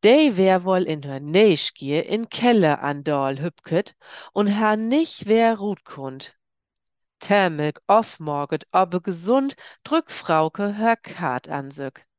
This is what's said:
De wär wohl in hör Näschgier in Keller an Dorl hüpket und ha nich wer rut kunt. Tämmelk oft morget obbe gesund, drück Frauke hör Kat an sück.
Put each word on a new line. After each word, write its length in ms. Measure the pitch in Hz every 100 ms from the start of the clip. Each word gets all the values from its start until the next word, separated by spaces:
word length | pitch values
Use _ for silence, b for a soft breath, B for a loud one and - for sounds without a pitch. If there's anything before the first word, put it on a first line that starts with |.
De 340 | 208 269 302 190
wär 280 | 190 185
wohl 200 | 180 185
in 200 | 185 156
hör 160 | 143 135
Näschgier 840 | 147 170 214 156 - - 135 147 -
in 220 | 220 226
Keller 520 | - 240 233 165 147
an 220 | 139 143
Dorl 340 | 143 147 135 135
hüpket 540 | 151 - - 165 208 _ B B B
und 260 | - 208 202
ha 160 | 214
nich 520 | 214 226 277 320 - 202
wer 320 | 220 226 220
rut 260 | 202 190
kunt. 520 | _ - 135 131 - _ _ _ _ _ _ _ _ _
Tämmelk 640 | - 208 190 156 151 - _
oft 320 | 208 220 -
morget 480 | 156 143 143 156 -
obbe 300 | 185 185 180
gesund, 540 | 175 170 180 254 269 - B B
drück 260 | - 320 320
Frauke 680 | - - 160 160 - 202 208
hör 180 | 220 226
Kat 520 | - - 175 127 -
an 220 | 147 139
sück. 360 | 143 135 - _